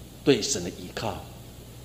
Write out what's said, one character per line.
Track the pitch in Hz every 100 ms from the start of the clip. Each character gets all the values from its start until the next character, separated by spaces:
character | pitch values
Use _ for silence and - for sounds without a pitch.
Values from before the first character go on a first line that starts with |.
| - -
对 | - 123
神 | - 98
的 | 87
依 | - 90
靠。 | - 110 87 - - - - - -